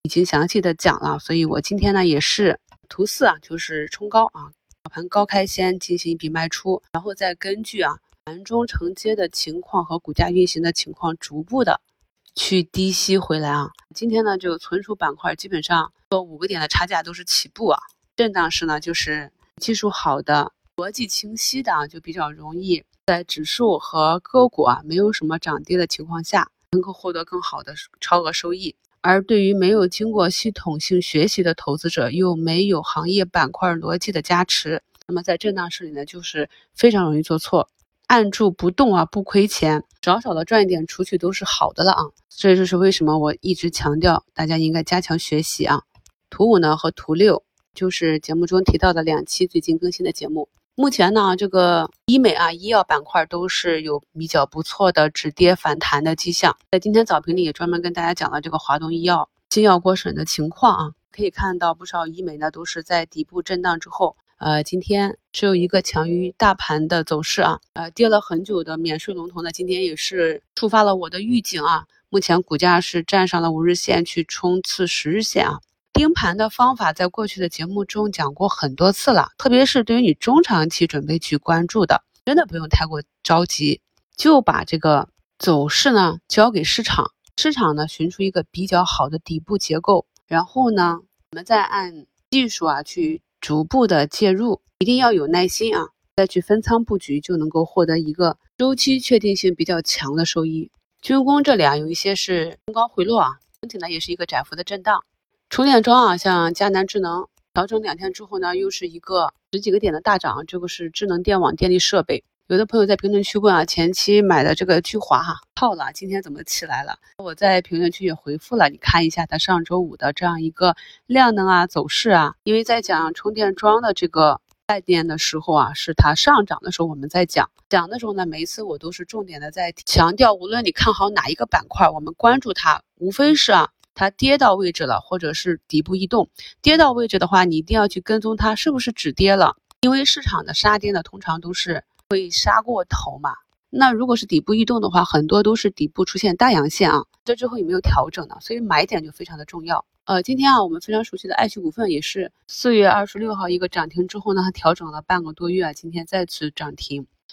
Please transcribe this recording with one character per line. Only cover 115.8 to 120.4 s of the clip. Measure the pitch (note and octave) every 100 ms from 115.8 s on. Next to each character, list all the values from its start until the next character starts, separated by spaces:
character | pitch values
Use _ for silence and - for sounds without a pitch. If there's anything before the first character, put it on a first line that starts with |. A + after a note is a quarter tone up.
| C3
今 | - F#3+
天 | G3
怎 | E3+
么 | D3
起 | D#3+ - D#3+
来 | C3
了？ | C#3 - _ -
我 | F#3+ D#3+
在 | G3+ F#3
评 | - E3+
论 | F3
区 | -
也 | F#3+ D#3+
回 | - D#3
复 | - A#3+
了， | D3+
你 | -
看 | - E3+ E3
一 |
下 | - E3
它 | D#3+
上 | - F3
周 | E3 F3+
五 | E3+ -
的 | C#3
这 | C#3+ F3+
样 | E3+